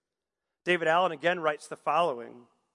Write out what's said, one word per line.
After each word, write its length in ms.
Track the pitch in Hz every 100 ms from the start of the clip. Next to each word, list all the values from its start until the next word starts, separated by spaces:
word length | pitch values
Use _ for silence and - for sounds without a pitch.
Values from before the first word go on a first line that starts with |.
| _ _ _ _ _ _ 175
David 220 | 175 160
Allen 240 | 170 180
again 280 | 151 165 180
writes 280 | 156 151 -
the 80 | 151
following. 720 | - 151 170 120 117 120 120 _ _